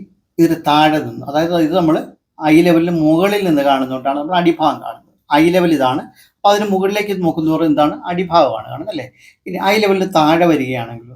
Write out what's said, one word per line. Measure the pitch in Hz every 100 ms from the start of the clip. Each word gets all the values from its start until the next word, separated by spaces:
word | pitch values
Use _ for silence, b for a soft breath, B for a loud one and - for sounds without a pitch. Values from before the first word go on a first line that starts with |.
| - _ _ -
ഇതിന് | 165 160 147
താഴെ | 151 156 156 123
നിന്ന്, | 117 123
അതായത് | 147 170 175 156
ഇത് | 180
നമ്മൾ | 160 170 - - _ - 156
ഐ | 156 175
ലെവലിന് | 165 170 170 151
മുകളിൽ | 165 196 208 190
നിന്ന് | 147 139
കാണുന്നതുകൊണ്ടാണ് | 135 131 131 131 147
നമ്മൾ | 151 180
അടിഭാഗം | 170 165 156 123 -
കാണുന്നത്. | 117 _ _ - 160
ഐ | 170 185
ലെവൽ | 175 147
ഇതാണ്. | 127 135 - b b _
അപ്പോൾ | 202
അതിന് | 208 214 190
മുകളിലേക്ക് | 196 208 202 185 170
നോക്കുന്നതോറും | 160 160 160 165
എന്താണ്? | 147 151 - 180
അടിഭാഗമാണ് | 175 170 170 135 113 123
കാണുന്നത് | 127 330 147
അല്ലേ? | 123 b b _ -
ഇനി | 180 190
ഐ | 214
ലെവലിന് | 202 196 185 160
താഴെ | 151 165 175
വരികയാണെങ്കിൽ | 147 127 127 117 117 120